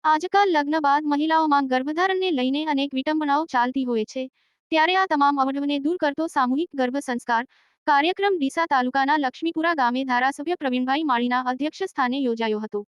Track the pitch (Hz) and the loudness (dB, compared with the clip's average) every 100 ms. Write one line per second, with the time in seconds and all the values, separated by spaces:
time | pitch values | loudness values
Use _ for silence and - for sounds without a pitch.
0 | 311 311 359 392 403 311 285 320 285 285 | 2 2 2 2 4 2 2 2 2 2
1 | 302 285 311 320 311 285 269 254 269 311 | 2 0 2 2 4 2 2 0 0 0
2 | 381 381 370 285 254 277 311 277 285 262 | 0 0 0 0 0 -2 -2 -2 -2 -4
3 | 277 311 294 285 330 247 247 277 254 226 | -2 -2 0 0 0 0 0 -2 -2 -2
4 | 214 262 262 _ _ _ _ 311 320 370 | -4 -8 -10 _ _ _ _ 2 2 2
5 | 381 302 277 285 269 277 285 285 277 359 | 0 2 2 2 0 0 -2 -2 -2 0
6 | 294 285 330 294 254 269 349 277 247 277 | -2 -2 -2 0 0 0 -2 -2 -2 -2
7 | 277 247 - 233 254 _ _ _ - 285 | -6 -8 -2 -2 -2 _ _ _ 2 2
8 | 311 381 403 370 269 - 330 269 254 269 | 2 0 0 0 -2 -2 0 2 2 0
9 | 269 311 262 - 330 320 330 330 240 254 | 2 0 0 -2 -4 -2 -2 2 0 0
10 | 269 247 262 277 294 349 277 254 254 277 | -2 0 0 -2 -6 -4 -2 -2 0 -2
11 | 311 240 247 247 254 254 294 - 381 - | 0 0 0 -2 -2 -4 -4 -4 -6 -2
12 | 247 269 254 226 226 214 214 208 208 | -2 0 -2 -2 -2 -2 -4 -8 -10